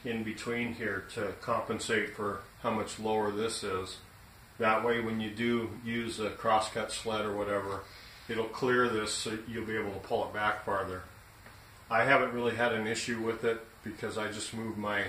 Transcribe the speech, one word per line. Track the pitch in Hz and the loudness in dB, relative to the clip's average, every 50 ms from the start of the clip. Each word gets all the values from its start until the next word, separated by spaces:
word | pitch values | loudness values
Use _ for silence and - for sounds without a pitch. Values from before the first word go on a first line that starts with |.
| - | -4
in | 127 113 113 110 | -2 -2 -2 -2
between | 107 110 - - 120 117 120 120 120 117 | -4 -6 -6 -4 -2 -2 0 0 -2 -2
here | - 117 107 98 92 92 - - | -2 -2 -2 -2 -2 -6 -6 -6
to | 117 104 98 92 - | -4 -4 -4 -4 -6
compensate | - - 117 110 - - 113 104 - - 117 107 101 - - | -2 0 0 0 2 0 -2 -4 0 2 2 2 2 0 -4
for | - 107 101 98 95 - - - - - | -2 -2 -2 -2 -4 -8 -12 -16 -2 0
how | 120 | 0
much | 113 107 101 - - - | 0 2 -2 -4 -6 -4
lower | 107 110 110 110 104 104 | 0 2 2 4 2 2
this | 101 104 110 113 110 - - | 0 0 0 -2 -2 -2 -4
is. | 101 95 92 92 92 - - - - - - - - - - - - - - | -2 -2 -2 -4 -6 -10 -12 -14 -20 -20 -20 -20 -20 -20 -20 -20 -20 -4 2
That | 117 110 110 110 113 | 4 4 6 6 4
way | 120 117 117 | 4 2 2
when | 110 110 113 110 | 2 0 0 0
you | 110 104 | -2 -2
do | 101 110 120 120 120 117 113 104 98 - 117 | -2 0 2 2 4 2 2 -2 -6 -6 -6
use | 117 117 117 117 113 - 110 | -4 -2 -2 -2 -2 -4 -2
a | 107 101 | -2 -4
crosscut | 98 - - 113 110 110 110 - - 117 107 - | -4 0 2 4 6 6 4 2 -2 -4 -4 -2
sled | - - - 113 107 107 104 | -4 -4 -2 -2 0 0 0
or | 107 101 | 0 0
whatever, | 104 104 101 101 101 98 98 98 95 98 - - - - - - - - - | -2 0 0 0 0 0 -2 -6 -6 -8 -12 -16 -18 -18 -18 -18 -18 -8 -6
it'll | 117 110 110 | -2 -2 -2
clear | - - - - 127 123 123 123 120 | -2 -2 0 2 4 6 6 6 4
this | 110 107 107 104 - | 4 0 0 0 -2
so | - - 117 107 110 - - | -4 -4 -4 -4 -4 -6 -6
you'll | 113 113 107 | -6 -6 -4
be | 107 110 | -2 -2
able | 110 101 101 | -2 -2 -2
to | 95 - | -4 -6
pull | - - 120 110 98 | -4 0 0 0 0
it | - - | 0 -2
back | 104 104 107 107 - - | 0 2 2 0 0 -2
farther. | - 101 98 95 92 92 90 - - - - - - - - - - - - - - - - - - | -2 0 0 0 -2 -4 -8 -8 -12 -18 -20 -20 -20 -20 -20 -20 -20 -20 -20 -20 -20 -20 -20 -8 0
I | 113 113 117 | 4 4 6
haven't | 131 139 131 127 123 120 | 8 8 6 6 4 0
really | 120 120 120 107 | 2 2 2 2
had | 107 120 120 113 | 4 2 2 2
an | 110 107 107 | 2 0 0
issue | 113 113 - - 120 113 | -2 -2 -2 -2 -2 0
with | 113 113 113 - - | 0 -2 -2 2 2
it | 117 113 113 - - - - - | 0 0 0 -4 -14 -18 -12 -10
because | 110 95 - - 110 98 110 | -10 -8 -6 -6 -4 -2 -2
I | 107 104 | -4 -2
just | 104 110 110 - - | -4 -4 -6 -6 -4
moved | 113 113 113 104 104 | -4 -4 -4 -4 -2
my | 104 104 104 101 98 | -2 0 0 0 0